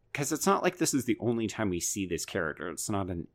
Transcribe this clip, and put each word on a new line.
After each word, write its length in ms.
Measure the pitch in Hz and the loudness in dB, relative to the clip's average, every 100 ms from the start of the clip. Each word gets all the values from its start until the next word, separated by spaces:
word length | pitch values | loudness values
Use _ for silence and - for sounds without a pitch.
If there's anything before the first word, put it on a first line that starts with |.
| _ | _
'Cause 200 | - 139 | -6 -2
it's 140 | 156 196 | 0 4
not 160 | 196 | 4
like 140 | 180 175 | 2 2
this 160 | 165 | 2
is 120 | 139 120 | 2 2
the 120 | - | 0
only 260 | 113 113 107 | 2 2 0
time 240 | - 107 | 0 0
we 100 | 87 | 0
see 260 | - 104 90 | -2 -2 -2
this 180 | 82 - | -2 -2
character. 420 | 98 78 - 85 | 0 0 -2 -8
It's 200 | 73 - | -6 -2
not 200 | 101 95 | -2 -2
an 180 | 87 - | -4 -6